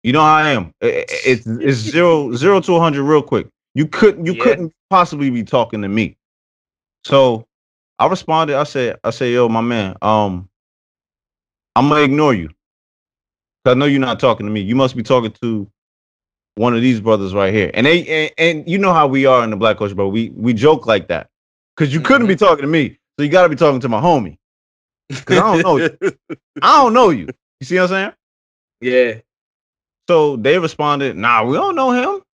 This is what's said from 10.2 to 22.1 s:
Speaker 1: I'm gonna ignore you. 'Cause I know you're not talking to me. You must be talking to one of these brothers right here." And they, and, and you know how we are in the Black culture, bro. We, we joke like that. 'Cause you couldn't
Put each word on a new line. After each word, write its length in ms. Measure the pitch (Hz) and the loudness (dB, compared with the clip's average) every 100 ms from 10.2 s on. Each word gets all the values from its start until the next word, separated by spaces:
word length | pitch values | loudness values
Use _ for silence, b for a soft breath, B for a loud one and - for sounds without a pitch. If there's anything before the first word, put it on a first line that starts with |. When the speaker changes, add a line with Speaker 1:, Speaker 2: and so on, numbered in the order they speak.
| 104 90 95 _ _ _ _ _ _ _ _ _ _ _ _ - | 0 -4 -12 _ _ _ _ _ _ _ _ _ _ _ _ -4
Speaker 1:
I'm 120 | 143 | -2
gonna 140 | 147 | 0
ignore 320 | 143 143 151 | 0 0 -2
you. 140 | 110 78 _ _ _ _ _ _ _ _ _ _ _ | -2 -8 _ _ _ _ _ _ _ _ _ _ _
'Cause 80 | 127 | -2
I 20 | |
know 120 | 127 147 | 0 0
you're 140 | 139 | 0
not 180 | 127 113 | -2 -2
talking 260 | 131 107 104 | -2 -2 -4
to 60 | |
me. 80 | 107 | -6
You 140 | 95 | -2
must 220 | 127 131 131 | 0 0 -4
be 60 | |
talking 300 | 110 127 113 - | -2 -2 -2 -8
to 280 | 120 110 101 _ _ _ _ _ _ _ _ - | -6 -6 -10 _ _ _ _ _ _ _ _ -2
one 180 | 120 | 0
of 80 | 117 | 2
these 180 | 127 113 | 0 0
brothers 320 | 110 107 98 | 0 0 0
right 220 | 98 95 | -2 0
here." 160 | 107 90 | 0 -2
And 120 | 101 135 | 0 2
they, 200 | 175 - | 2 0
and, 260 | 156 156 - | -4 -4 -2
and 300 | 165 156 165 | -2 -2 -6
you 100 | 196 | -2
know 140 | 196 | 0
how 140 | 165 147 | 2 2
we 180 | 135 131 | 2 4
are 180 | 127 | 4
in 60 | 117 | 2
the 60 | 104 | 0
Black 220 | 110 104 | 0 0
culture, 160 | 104 | -4
bro. 140 | 98 98 | -4 -2
We, 220 | 107 113 | -2 -6
we 220 | - 117 | -4 -2
joke 340 | 110 139 160 117 | 2 2 2 0
like 220 | 104 80 | -2 -2
that. 200 | 82 - _ _ _ _ - | -8 -8 _ _ _ _ -4
'Cause 160 | 147 | -2
you 60 | 156 | -2
couldn't 260 | 143 | 2